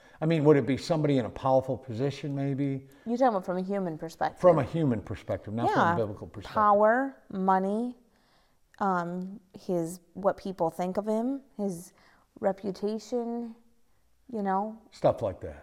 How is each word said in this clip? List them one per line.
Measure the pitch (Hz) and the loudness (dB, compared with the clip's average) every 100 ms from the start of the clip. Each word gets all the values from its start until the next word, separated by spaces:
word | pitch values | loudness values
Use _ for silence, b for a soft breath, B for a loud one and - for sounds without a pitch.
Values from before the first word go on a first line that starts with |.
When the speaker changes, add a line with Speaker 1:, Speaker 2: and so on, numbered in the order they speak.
| b b | b b
Speaker 1:
I | 160 | 0
mean, | 165 143 | 4 6
would | 147 | 6
it | 120 | 4
be | 127 | -2
somebody | - 165 147 139 | 0 0 2 2
in | 104 | 0
a | |
powerful | - 135 131 127 123 | -2 2 2 2 -4
position, | - 110 139 139 151 139 | -6 -4 -4 -4 -6 -4
maybe? | 139 135 139 135 135 b - | -2 -2 -2 -4 -8 b -6
Speaker 2:
You're | 233 | 2
talking | 262 | 2
about | 208 185 | 2 -2
from | 180 | -4
a | |
human | 185 202 185 156 | -2 -4 -4 -6
perspective. | 165 - 147 - | -10 -4 -4 4
Speaker 1:
From | 180 165 | 6 6
a | |
human | 117 165 151 110 | 4 0 0 0
perspective, | - 98 - 98 - | -4 -10 -6 -6 -6
not | 107 381 | -2 0
from | 392 | 2
a | 185 | 2
Speaker 2:
Yeah. | 170 | 2
Speaker 1:
biblical | 107 98 90 | -2 -6 -12
perspective. | - 98 - | -14 -6 2
Speaker 2:
Power, | 208 208 214 240 269 269 - | 4 6 6 4 0 -6 -12
money, | 196 190 190 190 208 247 247 _ _ _ _ _ _ _ _ | -4 2 2 2 -2 -4 -8 _ _ _ _ _ _ _ _
um, | 196 180 170 180 185 202 - | 0 0 -2 -6 -8 -12 -18
his, | 202 - 180 165 180 - | -14 -4 -2 -2 -6 -14
what | - 196 - | -2 0 0
people | 196 185 165 | -4 -2 -2
think | - 180 185 | -2 -4 -2
of | 208 | -2
him, | 214 240 277 - - | -2 -2 -6 -10 -8
his | 202 170 175 - _ _ _ - | -6 -6 -12 -20 _ _ _ -4
reputation, | 208 190 208 185 208 220 - 247 233 233 233 226 _ _ _ _ _ _ - | -2 -2 -6 -6 -4 -6 -6 -6 -4 -6 -10 -14 _ _ _ _ _ _ -12
you | 226 | -6
know. | 196 190 214 220 - | -2 0 -2 -8 -18
Speaker 1:
Stuff | - 143 117 | 0 0 2
like | 110 87 | -2 -6
that. | 82 76 | -10 -12